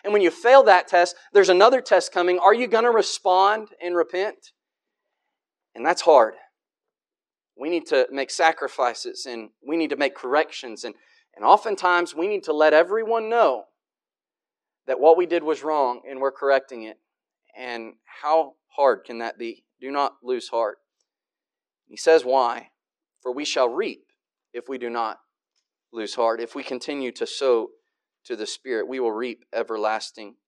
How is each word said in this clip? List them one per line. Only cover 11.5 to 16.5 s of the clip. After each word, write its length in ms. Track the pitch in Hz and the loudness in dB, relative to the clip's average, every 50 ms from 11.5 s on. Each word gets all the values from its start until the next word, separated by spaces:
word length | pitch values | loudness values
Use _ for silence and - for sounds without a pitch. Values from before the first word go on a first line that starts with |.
| 190 208 - 226 196 - - 180 175 175 175 - 143 | 4 4 4 -2 -6 -2 0 0 2 0 0 -2 -4
we 140 | 151 170 208 | -6 -4 -4
need 160 | 208 185 - | -4 -4 -4
to 80 | 165 | -4
let 220 | 151 151 156 156 147 | 0 2 4 4 6
everyone 560 | 160 175 180 208 226 220 214 226 226 220 220 | 4 4 2 -2 -4 -2 -2 -4 -4 -4 -2
know 340 | 233 240 214 147 175 - - _ _ _ _ _ _ _ _ _ _ _ _ _ _ _ _ _ _ _ _ _ _ _ _ | 0 2 2 2 0 -4 -8 _ _ _ _ _ _ _ _ _ _ _ _ _ _ _ _ _ _ _ _ _ _ _ _
that 140 | 131 156 - | -8 -4 4
what 160 | 143 160 165 | 6 6 6
we 80 | 180 180 | 6 4
did 160 | 160 170 170 | 0 -2 -2
was 220 | 151 156 151 131 139 | -2 -4 -6 -4 -4
wrong 380 | 156 156 147 135 123 123 - - 135 | -4 -2 0 0 -2 -2 -6 -12 -16
and 120 | 135 131 | -8 -4
we're 100 | 135 135 | -4 -4
correcting 520 | 131 - 143 139 | -4 -2 0 0